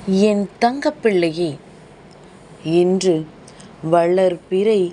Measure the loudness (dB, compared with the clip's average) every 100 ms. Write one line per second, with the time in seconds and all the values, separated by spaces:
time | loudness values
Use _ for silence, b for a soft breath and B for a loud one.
0 | -2 0 2 0 -4 -2 -2 0 -6 -2
1 | -2 0 -2 -2 -6 -6 -16 -20 -20 -20
2 | -20 -20 -20 -20 -20 -14 -2 0 2 0
3 | 0 -2 -4 -16 -20 B B -12 0 2
4 | 2 2 0 -2 -4 -2 0 0 -2